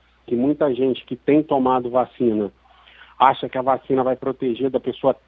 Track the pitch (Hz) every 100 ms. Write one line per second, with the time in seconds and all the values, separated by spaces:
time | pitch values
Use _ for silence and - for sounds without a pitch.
0 | _ _ - 120 135 147 151 123 131 120
1 | - 127 - 151 151 139 127 127 123 127
2 | 120 - 120 107 101 _ _ _ _ -
3 | - - 127 135 131 135 127 127 - 131
4 | 131 127 135 127 131 113 135 127 131 -
5 | 135 -